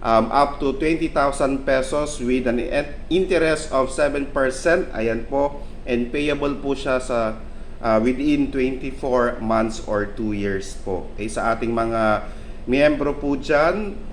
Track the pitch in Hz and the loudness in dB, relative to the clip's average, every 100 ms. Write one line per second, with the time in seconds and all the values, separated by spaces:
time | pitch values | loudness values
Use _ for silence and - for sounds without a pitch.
0 | 117 113 113 139 143 - 139 110 160 160 | 4 4 6 4 2 2 -2 0 0 0
1 | 160 156 139 135 139 135 143 131 127 147 | 0 2 0 2 0 0 0 0 2 -2
2 | 147 - 123 127 123 117 - 147 143 - | -2 -2 0 2 2 0 0 -2 -2 -6
3 | - 175 185 175 160 156 - 135 131 - | -2 0 2 2 2 2 0 0 0 2
4 | 143 139 135 143 131 127 170 180 - - | 0 0 -2 0 0 2 2 2 2 -2
5 | 113 117 117 139 143 - - - 127 120 | 0 0 -2 0 0 -2 -10 -8 -2 -2
6 | 120 147 147 143 143 135 139 135 139 127 | 0 -2 0 0 0 -2 -2 -2 0 -2
7 | - 120 110 113 - - - - 117 110 | 0 0 0 -4 -8 -10 -10 -4 2 4
8 | 120 127 151 143 135 135 131 127 135 - | 4 2 2 2 2 0 0 -2 -6 -4
9 | 135 123 120 117 113 113 113 - - 104 | 0 2 2 0 0 2 0 -2 -2 -2
10 | 104 - 110 104 101 98 - - 101 90 | -2 -4 -4 -2 -2 -2 -4 -8 -6 -6
11 | 76 - 110 - 107 117 117 117 113 113 | -6 -8 -6 -2 0 0 0 0 0 2
12 | 110 104 - - - - - 135 151 160 | 2 2 -2 -10 -10 -8 0 4 4 4
13 | 143 139 147 139 - 147 160 196 208 - | 0 -2 -2 -2 2 4 4 2 -4 -6
14 | - | -10